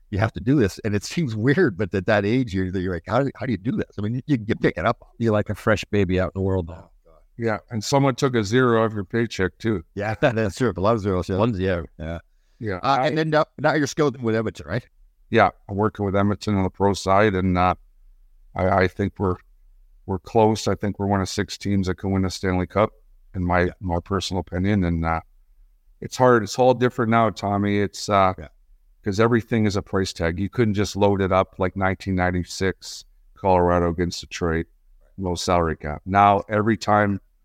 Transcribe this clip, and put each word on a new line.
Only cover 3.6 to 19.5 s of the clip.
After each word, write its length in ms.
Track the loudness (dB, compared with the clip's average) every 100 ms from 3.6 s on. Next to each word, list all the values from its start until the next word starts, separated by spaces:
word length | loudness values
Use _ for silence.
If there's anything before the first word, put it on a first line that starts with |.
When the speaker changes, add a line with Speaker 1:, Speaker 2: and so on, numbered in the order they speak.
| -4
Speaker 1:
this?" 120 | -4 -6 -6
I 40 |
mean, 200 | -6 -6 -2
you, 120 | -4 -2
you 100 | -2
pick 220 | -2 0
it 80 | -2
up. 280 | -4 -8 -4
Speaker 2:
You're 120 | 0
like 180 | 0 0
a 60 | -4
fresh 300 | 0 0 0
baby 340 | 0 2 0
out 140 | -2 -2
in 40 |
the 20 |
world 260 | -2 -2 -4
now. 220 | -10 -20 _ _ _ _ -6
Speaker 3:
Yeah, 220 | -4 -4 -6
and 120 | -8
someone 320 | 0 2 2 2
took 200 | 0 0
a 80 |
zero 400 | 2 2 4 4
off 100 | 2
your 120 | -2 -4
paycheck, 520 | -2 -2 -2 -4 -2
too. 280 | -4 -4 -4 -6
Speaker 1:
Yeah, 200 | -6 0
<laughs> 20 |
that's 380 | 0 0 -2 0
true. 160 | -2 0
A 40 |
lot 140 | 0 0
of 40 |
zeros, 300 | 0 -2 0
yeah. 80 | 0
Speaker 2:
One's, 220 | 0 0
yeah. 240 | -2 -2 -6 -12
Speaker 1:
Yeah. 220 | -10 -10 -14 _ _ _
Speaker 3:
Yeah, 160 | -10 -4
Speaker 1:
Uh, 140 | -2 0
Speaker 3:
I 80 | 0
Speaker 1:
and 100 | -2
then 120 | 0
now, 140 | 0 0 -2
now 160 | 0
you're 140 | 0 0
scouting 340 | 0 -2 0
with 140 | -2 -2
Edmonton, 320 | -2 -6 -8
right? 200 | -8 -8 _ -20 _ _
Speaker 3:
Yeah, 180 | 4 4 2 -8
I'm 80 | -2
working 280 | -2 0 -2
with 100 | 2
Edmonton 400 | 2 0 0 0
on 80 |
the 60 | 0
pro 240 | 0 0
side, 400 | 0 2 4 4
and, 240 | 2 0 2
uh, 160 | 2 0 -6 _ -20 -20 _ _ -14
I, 160 | -4 0 2
I 60 | 2
think 260 | 0 -6 -2
we're, 200 | -2 -4 -8